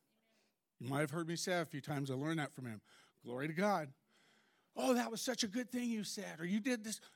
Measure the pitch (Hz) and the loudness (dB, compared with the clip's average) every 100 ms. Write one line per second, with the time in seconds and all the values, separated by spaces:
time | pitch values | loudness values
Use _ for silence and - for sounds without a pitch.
0 | _ _ _ _ _ _ _ - 120 135 | _ _ _ _ _ _ _ -10 -2 2
1 | 151 165 165 170 - 175 160 143 139 143 | 2 0 -2 -2 2 2 0 -4 -4 -2
2 | 139 131 151 165 139 - 123 107 - - | 0 0 0 0 -2 -4 -8 -8 -12 -20
3 | - _ 120 123 151 160 208 190 143 - | -20 _ -8 -4 -2 2 4 4 0 -10
4 | _ _ _ _ _ _ _ - 262 247 | _ _ _ _ _ _ _ 0 4 4
5 | 233 226 - 240 220 214 233 247 240 226 | 2 -2 -2 0 0 0 -2 -2 0 0
6 | 196 - 185 165 175 214 214 247 214 208 | -2 -6 -8 -4 0 2 2 0 -2 -8
7 | - | -10